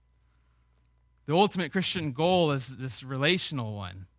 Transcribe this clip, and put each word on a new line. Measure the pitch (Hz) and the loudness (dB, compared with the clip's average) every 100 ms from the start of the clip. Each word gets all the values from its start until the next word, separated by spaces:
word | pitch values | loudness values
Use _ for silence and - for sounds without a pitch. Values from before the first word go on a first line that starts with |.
| _ _ _ _ _ _ _ _ _ _ _ _ | _ _ _ _ _ _ _ _ _ _ _ _
The | - | 0
ultimate | 165 202 185 160 | 4 4 2 -2
Christian | 190 175 185 151 | -2 -2 -2 -4
goal | 127 170 185 160 | 0 4 4 4
is | 139 120 123 | 2 -4 -8
this | 131 - | -8 -8
relational | 131 135 147 180 - 143 110 | -8 0 2 2 -2 -4 -4
one, | 104 92 92 92 | -6 -8 -12 -18